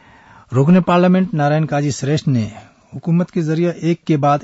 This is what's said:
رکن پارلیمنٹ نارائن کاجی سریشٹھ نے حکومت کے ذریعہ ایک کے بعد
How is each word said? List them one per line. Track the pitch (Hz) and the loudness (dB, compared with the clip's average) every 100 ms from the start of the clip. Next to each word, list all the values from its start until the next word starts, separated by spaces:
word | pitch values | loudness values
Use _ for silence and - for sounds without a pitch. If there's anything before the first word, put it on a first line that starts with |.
| - - - - - | -20 -20 -20 -20 -6
رکن | 120 139 185 | 0 4 4
پارلیمنٹ | 180 175 180 185 185 | 4 2 4 2 0
نارائن | 156 143 151 156 | -2 0 0 -2
کاجی | 147 147 | -2 -4
سریشٹھ | - 131 151 - | -4 -4 -2 0
نے | 123 104 - - _ _ | -2 -2 -10 -20 _ _
حکومت | - - 170 180 | -10 -2 -2 0
کے | 185 | -4
ذریعہ | 156 160 175 160 | -2 -2 -2 -2
ایک | 160 170 | -4 -4
کے | - 156 | -2 0
بعد | 143 143 | 2 0